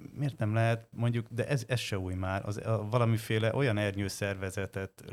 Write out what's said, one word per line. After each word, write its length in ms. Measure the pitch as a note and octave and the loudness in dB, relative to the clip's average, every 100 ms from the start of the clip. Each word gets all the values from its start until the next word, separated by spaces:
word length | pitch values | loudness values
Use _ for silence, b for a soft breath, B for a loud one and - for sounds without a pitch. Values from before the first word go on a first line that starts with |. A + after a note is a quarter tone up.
| - | -12
miért 240 | - C#3+ - | -4 -4 -2
nem 160 | G#2+ | 0
lehet 340 | A2+ A#2 A#2 - | 2 2 2 -4
mondjuk, 360 | - A#2+ A#2+ A2+ | -2 0 0 -2
de 180 | A#2 - | -2 0
ez, 160 | A#2 A2 | 0 0
ez 120 | B2 | -2
se 180 | - G2 | 0 -2
új 140 | F#2 | -2
már, 320 | F#2 F#2+ F#2+ - | -2 0 -2 -2
az, 120 | G#2 | -4
a, 300 | A2 A2+ G#2 | 0 0 2
valamiféle 640 | B2 A2+ A2 - A2 A2 B2+ | 4 4 2 2 2 2 2
olyan 220 | C3+ G#2 | 2 2
ernyőszervezetet 1300 | G#2 G2 G2 - G2+ F#2+ F#2+ G2 F#2+ G2 F#2+ - - | 2 2 -2 0 -2 -2 -4 -4 -4 -4 -6 -10 -10